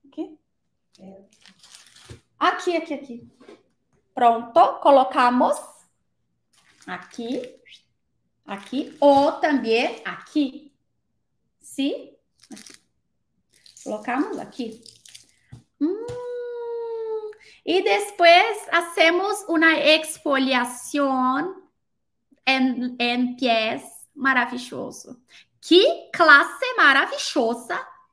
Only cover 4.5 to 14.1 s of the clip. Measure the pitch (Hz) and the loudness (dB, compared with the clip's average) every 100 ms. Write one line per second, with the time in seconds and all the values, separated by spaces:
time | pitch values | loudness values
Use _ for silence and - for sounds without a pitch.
4.5 | - 370 - 330 269 269 302 247 247 - | 4 4 4 6 6 6 2 2 4 2
5.5 | - - - _ _ _ _ _ _ _ | 0 -6 -18 _ _ _ _ _ _ _
6.5 | _ _ _ - 180 - - 233 269 - | _ _ _ -14 -12 -12 -12 -8 -8 -8
7.5 | - _ - _ _ _ _ _ _ - | -18 _ -20 _ _ _ _ _ _ -16
8.5 | 196 - 254 311 - 285 277 294 - 320 | -14 -8 -8 -8 2 6 6 4 0 0
9.5 | 277 220 226 294 - 190 175 - 302 269 | 0 0 0 0 -4 -14 -14 -6 -2 -2
10.5 | - - _ _ _ _ _ _ _ _ | -4 -20 _ _ _ _ _ _ _ _
11.5 | _ - - 277 508 - _ _ _ _ | _ -16 -4 -4 -4 -12 _ _ _ _
12.5 | 226 - - _ _ _ _ _ _ _ | -20 -20 -20 _ _ _ _ _ _ _
13.5 | _ - - - 214 214 | _ -20 -20 -12 -10 -6